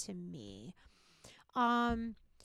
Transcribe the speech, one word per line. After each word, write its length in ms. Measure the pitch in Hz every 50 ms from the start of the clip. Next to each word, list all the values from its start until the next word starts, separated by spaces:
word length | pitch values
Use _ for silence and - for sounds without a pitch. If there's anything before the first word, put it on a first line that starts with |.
to 120 | - -
me. 600 | 190 180 175 175 170 147 104 101 - 196 107 156 - - - - - - _ - - _ - - - - - - _
Um, 640 | 254 240 233 240 240 240 240 233 226 233 233 214 - - - _ -